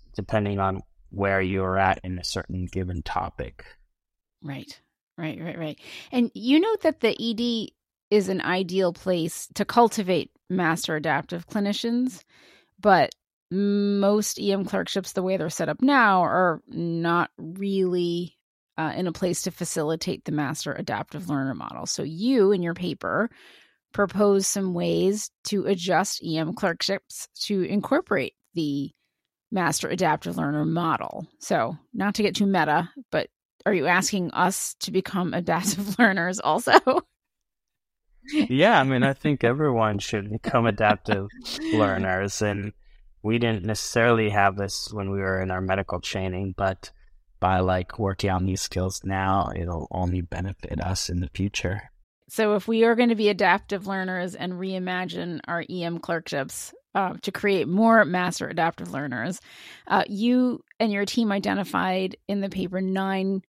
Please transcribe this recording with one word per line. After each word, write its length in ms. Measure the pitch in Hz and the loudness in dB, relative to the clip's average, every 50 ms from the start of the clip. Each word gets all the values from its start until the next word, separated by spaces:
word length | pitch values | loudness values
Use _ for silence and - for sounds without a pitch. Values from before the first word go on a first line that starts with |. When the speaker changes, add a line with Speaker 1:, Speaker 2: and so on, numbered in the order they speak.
| - - - | -20 -12 -10
Speaker 1:
depending 460 | - 98 - - 107 104 101 101 98 | -10 -6 -2 0 0 0 0 0 0
on 220 | 95 95 95 98 - _ _ _ _ - | 0 0 0 -2 -8 _ _ _ _ -14
where 320 | - 98 98 98 98 95 | -6 -2 0 2 2 2
you're 380 | 95 92 95 95 95 92 92 95 | 2 0 0 0 0 0 2 2
at 200 | 98 92 - - - | 4 4 2 0 -2
in 160 | 90 92 90 | -6 -8 -6
a 40 | 87 | -6
certain 440 | - - 95 - - - 92 92 87 | -6 -6 -6 -6 -6 -6 -6 -6 -6
given 300 | - 95 92 90 92 85 | -6 -6 -6 -4 -6 -6
topic. 640 | - - - - 92 - - - - - - - - - - _ _ _ _ _ _ _ _ _ _ _ _ _ - | -8 -6 -4 -4 -6 -6 -8 -10 -10 -12 -12 -16 -20 -20 -20 _ _ _ _ _ _ _ _ _ _ _ _ _ -14
Speaker 2:
Right, 360 | 147 139 131 - - - - _ _ _ _ _ _ _ - | -12 -12 -12 -14 -16 -20 -20 _ _ _ _ _ _ _ -10
right, 240 | 165 156 - 170 | -10 -8 -8 -8
right, 160 | 165 170 - 165 | -10 -10 -10 -8
right. 220 | 165 156 147 - - - - - - - | -10 -10 -10 -12 -16 -20 -20 -18 -14 -4
And 180 | - 247 240 220 - | 0 0 0 0 -2
you 240 | 196 208 247 277 320 | -4 0 4 4 4
note 220 | 370 453 440 403 | 4 4 0 2
that 180 | - 320 302 - | 0 0 0 2
the 160 | - 220 - - | 0 0 0 0
E 160 | 226 233 233 | -2 -4 -4
D 400 | 202 240 240 233 226 202 - - _ _ _ _ _ _ _ | -2 -2 -2 -2 -2 -4 -8 -12 _ _ _ _ _ _ _
is 180 | 202 214 190 175 | 2 2 2 2
an 120 | 190 185 | 0 -2
ideal 520 | - - 180 185 196 170 180 190 190 175 175 | 0 2 2 2 0 0 0 2 2 2 0
place 540 | - - 190 185 175 160 165 - - - - - | -2 -2 0 0 0 0 -2 -4 -8 -12 -10 -6
to 100 | - 202 | -4 -4
cultivate 640 | - - 240 240 220 - - 202 180 185 160 - - _ _ _ - | 2 4 6 6 6 4 0 0 2 2 2 0 -2 _ _ _ -4
master 480 | 185 185 175 160 165 170 - - 160 | -2 0 2 2 0 0 -2 -4 -4
adaptive 520 | 151 151 165 143 143 - - - 170 170 - | -2 0 0 0 0 -2 -4 -8 -10 -8 -6
clinicians, 760 | - 214 202 202 202 - - 233 240 240 254 254 - - - _ _ _ _ - - _ _ _ _ _ | -4 -2 -2 0 -2 -2 -2 0 0 0 0 0 -2 -6 -14 _ _ _ _ -20 -20 _ _ _ _ _
but 360 | - 208 190 170 139 - - - _ _ _ _ _ _ | 6 6 8 8 6 4 0 -6 _ _ _ _ _ _
most 920 | 175 190 202 202 202 208 202 202 202 202 196 196 208 214 208 - - - | -2 0 2 2 2 2 2 2 2 4 4 4 4 4 2 -2 -4 -2
E 120 | 208 202 | 0 0
M 120 | 196 196 196 | 0 0 0
clerkships, 500 | 185 - 190 190 - - 196 180 - - | -2 -2 -4 -4 -2 -4 -4 -4 -4 -4
the 100 | 202 180 | -4 -2
way 140 | 185 190 180 | 0 0 -2
they're 120 | 156 160 | -2 -4
set 200 | - - 165 147 | -4 -4 -4 -4
up 120 | 151 - | -2 2
now, 400 | 254 269 285 269 233 202 190 185 | 2 4 4 6 6 6 6 4
are 400 | 170 - - 175 185 175 160 156 - - | 4 4 4 4 4 2 2 -2 -6 -10
not 640 | - 160 170 170 165 165 165 170 170 175 165 - - - | -8 -6 -4 -2 -2 0 0 2 2 2 0 -2 -4 -10
really, 960 | 156 160 170 190 196 202 196 190 190 180 180 180 175 175 170 175 180 165 - _ _ _ _ _ _ _ _ - | -14 -12 -8 -6 -4 -2 0 0 2 2 2 0 0 0 -2 -2 -4 -6 -10 _ _ _ _ _ _ _ _ -4
uh, 160 | 160 151 - | -4 -4 -2
in 120 | - 185 180 | -2 -4 -4
a 40 | |
place 300 | 165 - 185 180 175 - - | -4 -2 -2 -2 -2 -2 -4
to 80 | 185 | -6
facilitate 760 | 165 - 175 - - 160 151 151 160 160 - 185 - - - | -6 -6 -8 -6 -4 -4 -2 -2 -2 -2 -4 -4 -6 -6 -6
the 60 | - | -4
master 400 | 151 147 147 127 143 - - - - | -4 -2 -2 -2 -4 -6 -6 -8 -8
adaptive 560 | - - - 117 104 - - - 147 185 139 | -6 -6 -6 -6 -6 -6 -8 -12 -12 -6 -4
learner 260 | 143 139 135 135 123 | -4 -2 -2 -4 -6
model. 320 | - - 57 - 64 85 - | -6 -10 -10 -10 -10 -8 -8
So 160 | - - - | -6 -6 -6
you, 480 | 147 160 165 208 247 269 247 196 196 | -8 -6 -2 0 2 4 6 6 6
in 100 | 208 185 | 4 4
your 140 | 175 170 170 | 2 -2 -4
paper, 560 | 175 180 175 147 - - 85 90 151 214 233 - - - - - - _ _ _ _ _ _ - | -4 -4 -6 -6 -6 -4 -2 -2 0 -2 -2 -6 -12 -20 -20 -20 -20 _ _ _ _ _ _ -2
propose 520 | - 202 185 - 190 208 202 202 196 190 | 0 0 0 2 4 4 4 4 4 2
some 280 | - - 202 196 185 180 | 0 -2 -2 -2 -2 -2
ways 580 | 170 175 170 170 170 175 190 202 214 - - - _ - | -2 0 0 2 2 2 2 2 0 -4 -10 -14 _ -8
to 200 | - 208 196 - | -4 -2 -2 0
adjust 560 | - 202 175 175 190 175 156 190 - - - | 0 -2 0 0 0 2 2 2 0 -4 -6
E 160 | - 170 160 160 | -6 -4 -2 -2
M 160 | 160 156 175 | -2 -2 -4
clerkships 760 | - - 185 170 - - - 196 - - _ - - - - _ - - | -2 -2 -2 -2 -2 -2 -4 -4 -4 -6 _ -16 -16 -16 -16 _ -10 -6
to 180 | - 208 190 180 | -2 -2 -2 0
incorporate 720 | - 190 208 196 - 269 311 370 - 220 160 127 - - _ _ _ _ | 0 -2 -2 0 0 0 0 0 0 -2 -2 -2 -4 -8 _ _ _ _
the 380 | 170 156 147 143 143 139 - - _ _ _ _ _ _ _ _ _ _ _ | -4 -2 -2 -2 -4 -6 -8 -10 _ _ _ _ _ _ _ _ _ _ _
master 380 | - 190 175 165 160 - - - | -4 -2 0 0 -2 -2 -4 -4
adaptive 480 | - 175 185 160 151 156 - 170 170 | -2 0 2 2 0 0 -2 -6 -6
learner 300 | 175 160 143 147 151 151 | -4 -2 -2 -2 0 0
model. 600 | 156 160 170 175 165 143 - - - - - 165 - _ _ | 0 0 0 0 -2 -2 -2 -4 -8 -10 -12 -12 -14 _ _
So 380 | - - 202 156 110 120 170 - - _ - | -4 -2 0 0 0 -2 -4 -8 -14 _ -6
not 220 | 220 190 208 196 | -4 -2 -2 0
to 60 | - | 0
get 140 | 214 190 - | 0 0 2
too 100 | - 208 | 2 2
meta, 440 | 196 196 180 156 151 147 160 175 - - 285 247 - | 4 4 4 4 4 2 2 2 0 -6 -16 -10 -4
but 180 | - 160 - - _ _ _ _ _ _ - | -2 -2 -2 -4 _ _ _ _ _ _ -2
are 80 | 196 208 | 0 2
you 140 | 180 131 165 | 2 2 4
asking 440 | 175 185 - - - 196 180 170 | 2 2 2 0 -2 -2 -2 -2
us 440 | - - 180 180 190 - - - - - | 0 2 2 2 0 -2 -6 -8 -8 -8
to 100 | - - | -8 -2
become 420 | - 185 185 - - 190 180 165 - | -2 -2 -2 0 -2 -2 -2 -2 -2
adaptive 640 | 175 175 - 170 170 185 - - 185 202 202 190 - | -2 -2 0 0 0 0 -2 -2 -2 -4 -4 2 4
<laughs> 0 | |
learners 420 | 247 208 190 170 170 180 185 214 | 4 4 4 2 0 -2 -4 -2
also? 360 | - - 156 190 - - - - - 262 262 359 - _ _ _ _ _ _ _ _ _ _ _ _ _ _ _ _ _ _ _ _ _ _ _ - 262 294 | 0 0 0 2 4 6 8 8 8 6 2 0 -2 _ _ _ _ _ _ _ _ _ _ _ _ _ _ _ _ _ _ _ _ _ _ _ -14 -2 0
Speaker 1:
Yeah, 440 | 302 277 - 127 135 170 214 240 160 | 0 2 4 4 6 6 8 8 6
I 60 | 131 | 6
mean, 200 | 135 135 123 127 | 4 4 4 4
I 100 | 135 139 | 2 2
think 320 | - - 156 143 131 - | 0 0 0 0 2 2
everyone 540 | 117 123 143 156 147 123 113 110 107 104 101 | 2 2 4 2 2 4 4 2 2 2 -2
should 300 | - - - 104 98 104 | -2 -4 -4 -4 -4 -4
become 360 | 104 117 - - - 123 117 | -6 -6 -2 0 2 4 4
adaptive 640 | 117 104 110 113 104 104 - - - - 98 98 101 - 240 247 - | 4 4 4 4 4 4 2 0 -2 -2 -2 -2 -6 -10 -12 -12 -10
Speaker 2:
<laughs> 240 | - 285 311 320 320 | -8 -6 -4 0 2
Speaker 1:
learners. 680 | 104 107 98 95 95 95 92 92 92 98 101 - - | 2 4 2 2 0 0 0 0 0 -2 -2 -2 -2
And 320 | 107 104 101 101 101 104 - _ - - - - - - - _ - | -2 0 0 -2 -4 -8 -10 _ -20 -20 -20 -20 -20 -20 -20 _ -2
we 160 | 107 113 117 | 0 2 2
didn't 240 | 120 117 113 101 87 | 2 2 0 0 -2
necessarily 680 | 104 107 - - - - 117 113 120 117 113 110 104 | -2 -4 -4 -4 -2 2 4 4 6 6 4 4 2
have 280 | 104 104 98 98 95 101 | 4 4 4 4 4 2
this 340 | 101 98 - - - - | -4 -4 -6 -8 -8 -8
when 200 | 107 107 98 98 | -8 -6 -6 -4
we 80 | 98 98 | -4 -2
were 220 | 98 95 95 95 | -2 -2 -2 -2
in 80 | 95 95 | -2 -2
our 120 | 92 92 | -4 -4
medical 400 | 95 92 95 98 95 - 90 87 | -2 -2 -2 -2 -2 -4 -6 -8
training, 540 | - - - 101 95 95 92 90 98 98 92 - | -6 -6 -6 -4 -4 -4 -4 -4 -6 -6 -4 -2
but 340 | 98 95 92 - - - - _ - - - - _ _ _ _ | -2 -2 -2 -4 -8 -18 -20 _ -20 -20 -20 -20 _ _ _ _
by, 200 | - 92 95 92 | 0 2 2 2
like, 380 | 92 92 92 92 90 - - - | 2 2 2 0 -2 -4 -6 -4
working 340 | 110 98 95 - - 98 | -2 -2 -2 -2 -2 0
on 140 | 92 90 92 | 0 0 0
these 160 | 95 92 92 | 0 -2 -2
skills 400 | - - - 92 92 95 95 - - | -4 -4 -2 -2 -2 -2 -4 -6 -6
now, 460 | 95 95 95 95 95 95 98 92 - - | -4 -2 -2 0 2 2 2 0 0 -2
it'll 320 | - 87 87 87 82 - - | -4 -4 -4 -4 -6 -6 -6
only 300 | - 87 92 90 90 90 | -4 -2 -2 0 0 -2
benefit 600 | 87 - - 87 90 98 101 - - - - - | -4 -4 -6 -6 -6 -6 -8 -10 -10 -8 -6 -4
us 280 | - 87 92 - - - | -4 -2 -4 -4 -4 -4
in 120 | 85 90 | -4 -4
the 80 | 90 90 - | -4 -4 -4
future. 560 | - 95 101 - - - 92 98 104 - - _ _ _ _ _ _ _ _ | -4 -4 -4 -2 -4 -4 -4 -4 -6 -8 -14 _ _ _ _ _ _ _ _
Speaker 2:
So 260 | - - 220 208 208 | -4 0 0 2 0
if 120 | 202 - - | 0 0 0
we 160 | 226 226 226 | 2 4 4
are 120 | 233 233 | 4 4
gonna 200 | 220 247 240 226 | 4 4 2 2
be 140 | 208 220 208 | 2 2 2
adaptive 580 | 208 180 202 180 175 202 - - 202 196 196 196 | 2 4 4 4 4 2 0 -4 -6 -6 -4 -4
learners 480 | 196 190 185 185 185 180 180 185 165 | -4 -4 -4 -4 -4 -4 -4 -6 -6
and 180 | - - 180 185 | -8 -8 -8 -6
reimagine 840 | 175 185 190 190 185 185 180 180 180 185 180 170 180 170 175 175 151 - - | -6 -6 -6 -6 -4 -4 -4 -4 -4 -4 -6 -6 -8 -6 -6 -8 -8 -6 -6
our 160 | 170 170 160 - | -6 -6 -4 -6
E 160 | 180 180 170 | -6 -6 -4
M 140 | 170 170 165 | -4 -6 -6
clerkships, 720 | - - 170 165 165 - - 143 135 160 - - - - - - _ _ - | -4 -4 -4 -4 -4 -4 -4 -4 -4 -6 -8 -12 -14 -14 -16 -20 _ _ -2
uh, 200 | 196 196 180 - 175 | -2 -2 -2 -4 -6
to 100 | - - | -8 -8
create 360 | 185 - - 202 196 185 139 135 | -6 -2 0 2 2 2 2 2
more 360 | 175 196 226 226 226 226 208 | 2 4 6 8 8 8 6
master 460 | 180 180 180 180 180 170 - - - | 6 4 2 0 0 -2 -4 -6 -4
adaptive 420 | - 170 165 165 - - 175 175 | -2 0 0 0 0 -4 -8 -8
learners, 480 | 165 135 143 143 123 117 113 135 196 - - - - - - - - - - - | -6 -6 -6 -4 -4 -4 -4 -4 -6 -8 -12 -18 -20 -20 -20 -20 -20 -18 -4 0
uh, 160 | 190 202 - - | 2 2 2 0
you 520 | 208 196 220 240 247 254 254 247 240 - - _ _ - | -2 0 2 2 4 4 4 2 0 -4 -8 _ _ -2
and 120 | 220 220 | 0 0
your 140 | 202 202 202 | 0 0 -2
team 260 | 196 - 240 226 214 | 0 0 0 2 2
identified 840 | 202 202 196 208 190 190 196 - - 185 175 185 185 190 190 185 202 - _ - | 2 0 0 0 0 0 0 0 0 0 0 2 0 0 0 -2 -4 -8 _ -4
in 140 | 202 202 | -4 -2
the 80 | 196 196 | -2 -4
paper 320 | 190 190 185 185 185 185 | -4 -4 -4 -4 -2 -2
nine 640 | 190 185 190 190 196 196 196 190 190 190 196 190 - | -2 0 0 0 0 0 0 0 0 0 -2 -2 -4